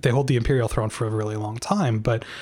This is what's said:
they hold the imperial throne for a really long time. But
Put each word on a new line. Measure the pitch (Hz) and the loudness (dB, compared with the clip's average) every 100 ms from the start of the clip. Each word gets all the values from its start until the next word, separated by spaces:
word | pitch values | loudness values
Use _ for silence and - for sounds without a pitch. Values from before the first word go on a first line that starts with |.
they | 135 | 2
hold | 127 135 | 2 2
the | 123 | 2
imperial | 117 131 113 | 4 2 2
throne | - 107 | -2 -2
for | - 113 | -2 -2
a | |
really | 110 107 107 | -2 -2 -4
long | 104 113 | -6 -6
time. | - 208 143 110 | -2 0 2 2
But | 110 113 - - | 0 0 -2 -14